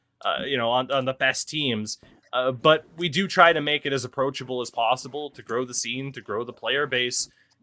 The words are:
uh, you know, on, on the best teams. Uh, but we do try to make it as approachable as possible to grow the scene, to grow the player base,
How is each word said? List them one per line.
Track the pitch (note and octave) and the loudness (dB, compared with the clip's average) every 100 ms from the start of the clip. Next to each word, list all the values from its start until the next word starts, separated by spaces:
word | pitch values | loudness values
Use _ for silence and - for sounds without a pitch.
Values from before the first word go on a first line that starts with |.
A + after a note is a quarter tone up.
| _ _ | _ _
uh, | G2+ C#2 | -4 -2
you | B2+ C3 | -2 -2
know, | A#2 | 2
on, | B2 B2+ | 0 2
on | C#3 C3 | 0 0
the | |
best | C3 C3 B2+ - | 0 0 0 -4
teams. | D#3 C#3+ A2 G#2+ - - - _ | -4 -2 -2 -4 -10 -14 -20 _
Uh, | B2 B2+ | 0 0
but | B2 D#3 D#3 - E3 | 2 4 4 2 -6
we | F3 | -2
do | C#3+ G3 | -2 0
try | F#3 E3+ | 6 8
to | D#3+ | 6
make | D3 D3 C#3+ | 0 -2 0
it | |
as | C3+ | -2
approachable | B2 - C3+ C3 B2+ B2+ | -2 -2 -2 -2 -8 -6
as | A#2 | -6
possible | - A2+ B2+ C#3 C#3 D3 | 0 2 2 -2 -10 -10
to | - | -12
grow | A#2 A#2 | -4 -4
the | B2+ | -2
scene, | B2 A#2 B2 C#3 | -4 -4 -6 -8
to | C3 | -10
grow | G#2+ G#2 | -6 -6
the | A#2+ | -6
player | A#2+ A2+ C#3 D3 | -6 -2 0 0
base, | B2 B2 - - _ _ _ | 0 0 -2 -6 _ _ _